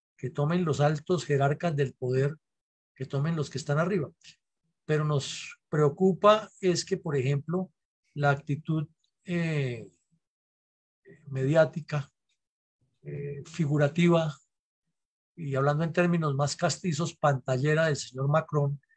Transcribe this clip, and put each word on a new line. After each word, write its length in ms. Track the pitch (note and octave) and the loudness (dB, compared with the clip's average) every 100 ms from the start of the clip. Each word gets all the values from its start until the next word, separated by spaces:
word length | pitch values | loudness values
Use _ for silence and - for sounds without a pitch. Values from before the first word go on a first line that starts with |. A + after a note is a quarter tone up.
| _ _ | _ _
que 120 | B2+ | -8
tomen 360 | - D3 F3 E3+ | -2 0 0 0
los 160 | C3+ | 2
altos 440 | D3 D3+ - F3+ - | 2 0 -2 -2 0
jerarcas 500 | C#3+ C#3 D3 F3 D3 | 2 2 0 -2 -2
del 180 | C3+ | -2
poder, 440 | - B2+ C3 C#3 D#3 _ _ _ _ _ - | -4 -2 0 0 -4 _ _ _ _ _ -14
que 100 | B2+ | -6
tomen 300 | C#3 D3+ E3 | -4 -2 -2
los 140 | C#3 | -4
que 80 | C3+ | -6
están 220 | - D3 | -2 0
arriba. 300 | F3 G3 - - - - _ _ _ _ - | 0 -2 -4 -10 -20 -20 _ _ _ _ -2
Pero 180 | D#3 | 0
nos 560 | D3+ D3 - - - - _ | 0 0 -2 -10 -14 -18 _
preocupa 800 | D#3 D3 - F#3+ E3+ G#3 G#3+ G#3 _ | 2 2 4 2 4 6 4 2 _
es 240 | F#3+ E3+ - | 0 0 -2
que, 120 | F#3+ | -6
por 200 | E3+ C#3+ | -2 -2
ejemplo, 540 | C3 C#3+ C#3 F3 F#3 _ _ _ _ | 0 0 -2 -4 -4 _ _ _ _
la 160 | - C#3+ | -2 0
actitud, 580 | C#3 - D3 - D#3+ D#3 _ _ _ - | 0 -2 -6 -4 -4 -4 _ _ _ -6
eh, 640 | F3 E3 D3+ C3+ A#2 G#2 _ _ _ _ _ _ _ _ _ _ _ - - - | -4 -2 -2 -4 -6 -12 _ _ _ _ _ _ _ _ _ _ _ -20 -20 -10
mediática, 840 | C3 C3 D#3+ D#3+ E3 D3 D3 - _ _ _ _ _ _ _ _ _ | -4 2 4 4 0 -6 -6 -6 _ _ _ _ _ _ _ _ _
eh, 400 | - C#3+ C#3+ C#3 C3 | -14 -10 -10 -10 -10
figurativa, 880 | - D3 D3 D3 D#3+ F3 E3+ D#3+ - _ _ _ _ _ _ _ _ _ - | -4 0 2 2 4 4 4 2 -6 _ _ _ _ _ _ _ _ _ -12
y 200 | D3+ C3 | -6 0
hablando 280 | C#3 D3 | 2 2
en 80 | E3 | 0
términos 420 | C#3+ F3 F3 D#3 C3+ | 2 2 2 0 0
más 200 | C#3+ - | -2 0
castizos, 600 | E3+ - F#3 D3 E3 - | -2 -2 -2 -2 -2 0
pantallera 720 | D3+ C3+ - B2+ D3 D3+ D#3+ | 0 0 0 -2 2 2 2
del 100 | C#3+ | -2
señor 320 | - B2+ C#3 | -6 -6 0
Macron, 500 | D3+ D#3 D3+ C#3+ C#3+ _ | 0 0 -2 -2 -4 _